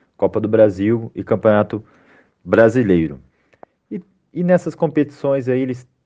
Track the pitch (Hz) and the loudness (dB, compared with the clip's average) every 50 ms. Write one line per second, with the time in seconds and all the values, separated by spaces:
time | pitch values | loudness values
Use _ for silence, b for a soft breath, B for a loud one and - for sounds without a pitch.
0 | b b b _ 101 92 - 110 110 104 110 110 110 104 95 92 98 107 117 117 | b b b _ -4 -4 -2 -4 -4 0 2 4 4 4 2 -2 -2 -2 -2 -2
1 | 113 117 - - 98 - 117 98 - 110 104 104 104 104 - 107 b b b b | -6 -10 -12 -14 -6 -4 -4 0 0 2 2 2 0 -2 -6 -10 b b b b
2 | b b b b b b b b _ 87 95 104 113 113 107 127 120 98 90 85 | b b b b b b b b _ 0 4 4 4 4 4 2 2 2 2 2
3 | 80 73 69 64 - _ b b b b b b b b b b _ _ - 185 | 2 -2 -6 -12 -20 _ b b b b b b b b b b _ _ -14 -14
4 | - _ _ _ _ _ _ 160 175 175 180 175 - 165 - - 175 156 131 156 | -14 _ _ _ _ _ _ -6 0 2 2 2 0 -4 -6 -4 -4 -2 0 -2
5 | 143 147 - - - 139 139 139 123 127 127 131 135 127 127 123 - _ _ _ | -2 -2 -4 -6 -4 -4 -4 -2 -2 -2 -2 -2 -2 -4 -6 -10 -12 _ _ _
6 | _ | _